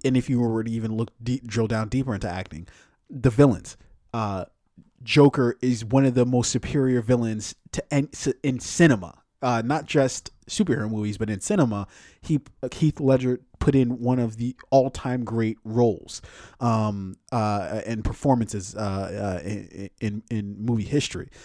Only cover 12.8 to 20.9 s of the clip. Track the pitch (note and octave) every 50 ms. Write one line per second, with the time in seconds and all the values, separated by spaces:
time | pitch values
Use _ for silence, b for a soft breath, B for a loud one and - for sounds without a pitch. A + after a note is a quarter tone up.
12.8 | D#3+ D3+ - - D3 C3+ C3+ B2+ B2+ B2+ B2+ B2 - _ - _ - D#3 C3+ C3+
13.8 | B2+ A#2+ B2+ A#2 A#2+ B2 B2+ B2+ A#2+ A2+ G#2+ A2+ A#2 B2 B2+ - - _ C3+ C3+
14.8 | C3 C3+ - - - C3 B2+ B2+ A#2+ A2 A2+ A2+ A2+ A2 A2+ - _ A2 A2 A#2+
15.8 | A#2+ A2+ F#2+ - - - - - B B B B B B B B B2 A#2+ A2+ A2
16.8 | G#2+ G#2+ G2+ G2 F#2+ F#2+ F#2 - _ _ - A#2 G#2+ G#2+ G#2 G2+ F#2 D#2 G2 A2
17.8 | - G#2 A#2 A2 G#2+ - A2 - - C#3+ C3 A#2+ A2+ - - G2+ F2+ - - G#2
18.8 | G#2+ G2+ G2 G2 G2 F2 F2+ G2+ G#2 G2+ F#2+ F2 D2+ F#2+ G#2+ G2+ - - - F2+
19.8 | G2 F#2+ - _ A2+ G#2+ G#2 A2 - _ A#2 G#2+ G2+ G2+ G2+ G2+ G#2+ A#2+ A#2+ A2
20.8 | G2+ -